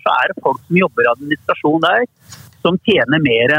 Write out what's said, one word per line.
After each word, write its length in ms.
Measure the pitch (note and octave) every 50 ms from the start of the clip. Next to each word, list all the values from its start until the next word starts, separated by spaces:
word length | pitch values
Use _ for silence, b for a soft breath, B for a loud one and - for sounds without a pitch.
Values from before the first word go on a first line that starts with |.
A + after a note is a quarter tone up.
så 140 | - - -
er 160 | C3 B2+ - -
det 80 | -
folk 200 | - C#3+ C3 B2 -
som 160 | - E3+ F3+
jobber 240 | F#3 E3 - - A#2+
i 80 | A#2+ A#2+
administrasjon 720 | B2 C#3+ D3 D3+ - - - F3+ - - D3+ D#3 E3 D#3+
der, 200 | E3+ G3 A3+ B3 - _ _ _ - - - - - - _ -
som 160 | E3+ F3+ F3+
tjener 400 | - - G3+ D3 A#2 A#2 D3 D#3+
mer 320 | D3+ B2 A2+ A2+ A#2+ C3 D3